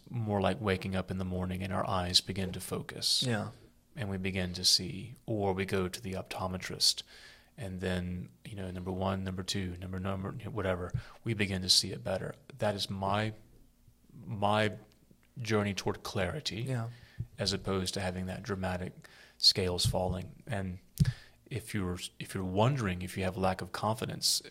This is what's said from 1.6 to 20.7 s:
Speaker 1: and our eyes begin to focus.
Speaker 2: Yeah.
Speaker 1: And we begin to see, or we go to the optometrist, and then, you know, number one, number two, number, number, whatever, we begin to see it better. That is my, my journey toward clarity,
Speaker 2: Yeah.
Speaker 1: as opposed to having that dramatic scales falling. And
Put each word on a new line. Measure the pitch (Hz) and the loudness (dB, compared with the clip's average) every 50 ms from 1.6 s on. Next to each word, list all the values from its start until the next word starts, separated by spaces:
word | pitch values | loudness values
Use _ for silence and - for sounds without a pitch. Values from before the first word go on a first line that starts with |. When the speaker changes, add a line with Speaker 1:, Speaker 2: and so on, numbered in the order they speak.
Speaker 1:
and | 92 95 | -2 0
our | 95 98 - - | 0 0 0 2
eyes | 95 92 90 90 90 - | 2 2 2 0 -2 -2
begin | - - 95 98 95 92 | -4 -2 -2 -2 -2 -2
to | - 92 | -4 -6
focus. | - - - - - - - - - - - - - | -6 -4 -4 -4 -4 -6 -8 -2 0 0 2 2 2
Speaker 2:
Yeah. | 123 113 101 101 110 - - - - _ _ _ _ - | 0 0 0 -2 -6 -8 -14 -20 -20 _ _ _ _ -8
Speaker 1:
And | 151 104 98 | -6 -4 -4
we | 98 95 | -4 -2
begin | 95 95 92 95 90 87 87 | -2 -2 0 0 -2 -2 -2
to | 90 90 | 0 4
see, | - - - 92 87 - 95 - - - - - | 4 4 4 2 -2 -6 -8 -10 -12 -14 -12 -6
or | - 113 104 101 98 92 | -4 -2 2 2 2 2
we | 95 98 | 2 0
go | 95 104 95 92 90 | 2 2 2 0 0
to | - - | -2 -4
the | - 95 | -6 -6
optometrist, | 92 92 92 - - - 95 92 92 92 - - - - - - - - - - - - - - - - - - - | -6 -6 -6 -6 -6 -4 -2 -2 -2 -4 -6 -6 -2 2 2 2 2 0 -6 -14 -18 -20 -20 -20 -20 -20 -20 -20 -12
and | - 113 95 92 90 | -10 -8 -6 -4 -2
then, | 95 92 92 90 90 90 90 90 90 - - - - | 0 0 0 0 0 -2 -4 -4 -6 -8 -12 -16 -14
you | - 104 | -12 -8
know, | 101 95 92 | -6 -6 -6
number | 90 92 90 95 | -6 -6 -4 -2
one, | 92 92 95 95 95 95 95 | -2 0 2 2 2 0 0
number | 95 92 95 | -2 -4 -4
two, | 92 - - 101 92 92 87 90 | -4 -2 -2 -2 -2 -2 -4 -6
number, | 92 92 95 92 | -8 -6 -6 -2
number, | 92 98 95 95 95 - - 120 113 92 | -2 -2 -2 -2 -4 -4 -6 -6 -8 -6
whatever, | - 107 92 95 90 90 90 87 - - - - - - - | -4 0 2 2 2 0 0 -4 -4 -4 -6 -6 -16 -8 -2
we | 117 | -2
begin | 113 104 101 95 95 92 | 0 2 2 0 0 0
to | 92 92 | 4 4
see | - - - 92 | 4 4 4 2
it | - - - | -6 -4 -2
better. | 82 95 - - - - - - - - - | -2 -2 0 -2 -6 -8 -10 -14 -16 -4 0
That | 110 104 101 | 0 2 2
is | 98 - - | 0 -2 -4
my, | 98 95 98 98 101 107 110 110 107 - - - - - - - _ _ - - - _ - - - 139 - | -2 0 2 2 4 2 2 0 -4 -8 -16 -20 -20 -20 -20 -20 _ _ -20 -20 -20 _ -20 -20 -18 -14 -8
my | - 117 98 101 101 107 107 107 104 - - - - - _ - _ - _ - - - - | -8 -2 2 4 6 6 6 6 4 2 -4 -14 -18 -20 _ -20 _ -20 _ -20 -16 -10 -6
journey | 117 107 110 107 101 101 95 | 0 2 4 4 4 2 0
toward | - - 110 95 - | 0 0 -2 -2 -2
clarity, | - - - 104 92 87 - 151 - - - 107 127 131 | -6 -4 0 0 0 2 0 -2 -4 -4 -4 -2 -2 -2
Speaker 2:
Yeah. | 131 117 113 120 120 - - - - - - - - - | -2 -2 -2 -4 -8 -12 -18 -18 -8 -8 -8 -8 -2 0
Speaker 1:
as | 107 98 | 0 0
opposed | 101 95 - 98 98 95 92 - - | 0 0 0 0 0 2 0 0 -2
to | 98 | -2
having | 98 92 90 92 92 | -2 -2 -2 -2 -4
that | 92 92 92 | -4 -6 -8
dramatic | 95 - 101 95 92 92 92 90 92 - - - - - - - - - - - | -4 -4 -4 -2 0 -2 -2 -2 -4 -6 -8 -12 -20 -20 -20 -20 -20 -18 -4 4
scales | - - - 107 92 90 90 87 - | 4 4 6 6 4 2 4 4 2
falling. | - - 92 90 90 90 90 92 - - - - | 4 4 4 2 2 0 0 -4 -8 -12 -14 -6
And | - 104 98 95 92 | -4 -2 -2 -2 -2